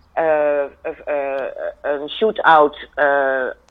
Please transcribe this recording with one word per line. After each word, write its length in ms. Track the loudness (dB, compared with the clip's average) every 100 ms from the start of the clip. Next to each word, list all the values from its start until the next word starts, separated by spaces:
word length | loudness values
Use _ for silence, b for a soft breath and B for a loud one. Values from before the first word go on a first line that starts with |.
| _
eh, 500 | -2 0 2 2 0
eh, 60 | -2 -8 -14 -10 -6
eh, 400 | -4 -4 -6 -6 -8 -10 -8
een 280 | -6 -6 -6
shootout, 760 | -2 -2 2 4 6 6 0 -10 -2
eh, 500 | 0 2 0 -2 -4 -8 _